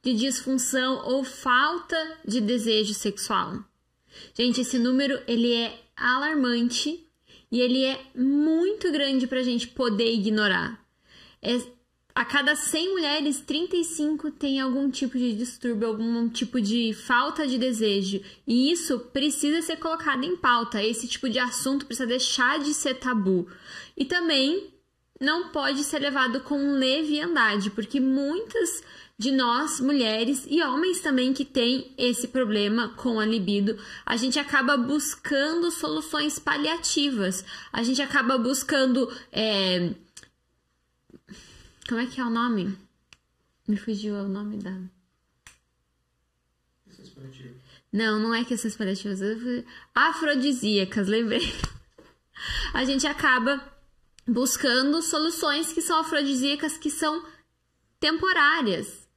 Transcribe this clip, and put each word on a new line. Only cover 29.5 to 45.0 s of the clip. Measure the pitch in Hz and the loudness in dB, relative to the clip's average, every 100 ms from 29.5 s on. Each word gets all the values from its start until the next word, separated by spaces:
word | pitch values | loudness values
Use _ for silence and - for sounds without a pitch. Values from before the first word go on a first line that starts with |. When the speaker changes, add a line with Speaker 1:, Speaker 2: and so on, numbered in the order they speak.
| 240 302 - | 2 0 -2
Speaker 1:
mulheres | 262 285 226 220 233 277 - | 0 2 2 2 0 -2 0
e | 302 | 0
homens | 302 262 359 349 | 2 0 0 0
também | 311 262 254 | 2 2 2
que | 269 | 0
têm | 277 - 233 254 - - | -2 2 2 2 -4 -2
esse | 247 226 - | 0 0 -2
problema | 262 247 214 202 226 214 | -2 0 2 2 0 -2
com | 220 254 220 | -4 -2 0
a | 214 | 2
libido, | 226 185 202 202 214 - - - | 0 0 2 2 -2 -8 -12 -4
a | 233 | -2
gente | 254 277 | 0 -2
acaba | 285 285 262 277 | 0 2 4 2
buscando | 240 294 - - - 277 294 339 339 | 2 0 -2 -6 -2 0 2 0 0
soluções | 330 311 311 302 302 294 294 | -2 -4 -4 -4 -2 -2 -2
paliativas. | - 285 302 339 - - 285 247 185 185 - - - | -2 0 0 -2 -2 0 0 0 -2 -2 -8 -16 -8
A | - | -4
gente | 233 262 | 0 0
acaba | 277 277 240 269 | 2 2 2 2
buscando, | 233 277 - 294 269 247 247 - - | 2 -2 0 2 4 4 0 -4 -10
é... | - 220 202 190 180 175 - - - - _ _ _ _ _ _ _ _ - _ - - - - _ - | -2 0 2 2 2 0 -4 -14 -20 -20 _ _ _ _ _ _ _ _ -20 _ -20 -20 -20 -20 _ -6
Como | 233 | -4
é | 247 | -4
que | 254 | -4
é | |
o | 240 | -2
nome? | 226 240 220 185 190 - _ _ - _ _ _ _ - | 0 0 0 -2 -6 -12 _ _ -20 _ _ _ _ -4
Me | 208 | -2
fugiu | 226 208 214 | -2 -6 -4
o | 202 196 | -6 -4
nome | 196 208 208 | -6 -6 -8
da | 196 190 185 _ | -10 -10 -12 _